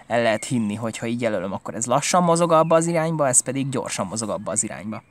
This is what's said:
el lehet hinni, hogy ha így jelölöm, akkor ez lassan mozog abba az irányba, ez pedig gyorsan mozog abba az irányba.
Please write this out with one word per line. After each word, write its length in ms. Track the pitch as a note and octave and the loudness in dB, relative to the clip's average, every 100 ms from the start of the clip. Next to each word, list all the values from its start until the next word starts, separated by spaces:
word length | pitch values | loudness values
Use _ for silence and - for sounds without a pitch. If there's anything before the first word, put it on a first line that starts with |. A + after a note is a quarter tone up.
| - | -2
el 160 | A#2 | 2
lehet 220 | A#2 G#2+ | 2 0
hinni, 300 | - B2 G#2 | 0 -2 0
hogy 240 | G#2 A#2 - | -2 -6 -6
ha 80 | A#2 | -4
így 140 | A#2+ | -2
jelölöm, 320 | A#2 G#2 F#2+ | -2 -2 -4
akkor 220 | G2 - | -6 -8
ez 120 | - A#2+ | -8 0
lassan 360 | C3 - F#3 | 0 2 4
mozog 300 | F3 E3 E3+ | 4 4 4
abba 240 | D#3+ D#3+ E3 | 4 6 4
az 100 | E3 | 4
irányba, 420 | E3+ D#3+ D#3 C#3 | 0 0 0 2
ez 120 | B2 | 2
pedig 280 | - C3+ C3+ | 2 -2 -2
gyorsan 380 | B2+ - - G2 | -4 -4 -6 -6
mozog 240 | A2 G#2+ | -4 -4
abba 200 | F2+ G2 | -6 -4
az 120 | G#2 | -4
irányba. 400 | A2+ C2+ G#2 A2+ - | -4 -8 -10 -12 -14